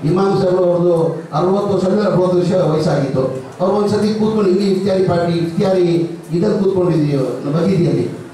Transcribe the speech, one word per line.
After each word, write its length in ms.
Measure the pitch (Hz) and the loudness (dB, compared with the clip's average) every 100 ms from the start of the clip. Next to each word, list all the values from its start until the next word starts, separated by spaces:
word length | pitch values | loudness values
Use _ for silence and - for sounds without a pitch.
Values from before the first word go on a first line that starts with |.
| 147 | 0
ಇಮಾಮ್ 320 | 185 196 190 | 0 2 2
ಸಾಹೇಬ್ 180 | 185 180 | 2 2
ಅವ್ರದ್ದು 680 | 180 175 175 165 165 - - | 2 2 2 2 0 -4 -6
ಅರವತ್ತು 400 | 156 180 196 202 | -2 0 0 0
ವರ್ಷ 100 | 185 | 0
ಅಂದ್ರೆ 220 | 185 202 196 | 0 0 2
ಅರವತ್ತು 320 | 165 180 180 | 2 2 0
ವರ್ಷ 140 | 170 | 0
ವಯಸ್ಸಾಗಿತ್ತು. 680 | 185 165 156 151 143 135 127 131 - - - | 0 0 0 0 0 -2 -2 -2 -4 -12 -4
ಅವ್ರು 160 | 185 202 | -2 0
ಒಂದ್ಸತಿ 320 | 202 208 208 | 0 0 0
ಕೂತ್ಕೊಂಡು 420 | 214 214 214 190 | 0 0 2 2
ಹಿಂಗೆ 140 | 196 | 2
ಇಫ್ತಿಯಾರಿ 380 | 202 180 196 190 | 2 0 0 0
ಪಾರ್ಟಿ, 300 | 185 170 170 | 2 0 0
ಇಫ್ತಿಯಾರಿ 880 | 165 165 - 196 185 175 170 170 - - | -2 -2 0 0 2 2 0 -2 -8 -6
ಇದ್ರಲ್ಲಿ 320 | 165 208 202 | -2 0 0
ಕೂತ್ಕೊಂಡಿದ್ದೀವಿ 520 | 190 185 170 156 147 139 123 - 143 | 0 0 0 2 0 0 -2 -4 -4
ಮಸೀದಿಯಲ್ಲಿ. 580 | 156 180 170 151 123 117 - - | 0 2 2 2 0 -2 -6 -14